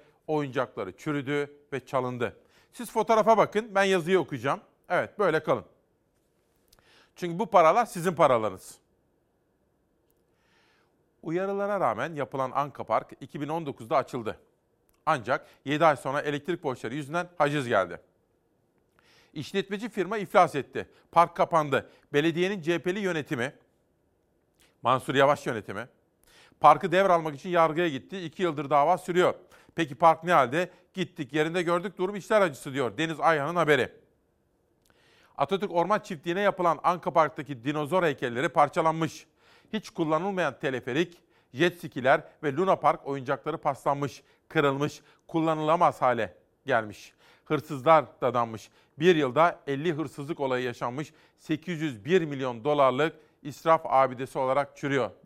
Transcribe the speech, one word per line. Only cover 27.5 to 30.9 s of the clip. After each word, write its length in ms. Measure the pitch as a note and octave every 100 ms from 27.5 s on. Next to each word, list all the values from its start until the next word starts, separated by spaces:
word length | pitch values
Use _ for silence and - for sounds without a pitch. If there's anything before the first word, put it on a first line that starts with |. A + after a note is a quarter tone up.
| E3+ D#3+ D3+ F3
gitti. 280 | C3+ - G3
İki 260 | E3 -
yıldır 260 | F3+ D3 C#3
dava 280 | C#3+ D3 F3
sürüyor. 360 | - F3 E3 - - - _ -
Peki 200 | D#3+ C#3
park 280 | E3+ D#3+
ne 100 | E3+
halde? 360 | E3+ B2+ D3 F3+ - _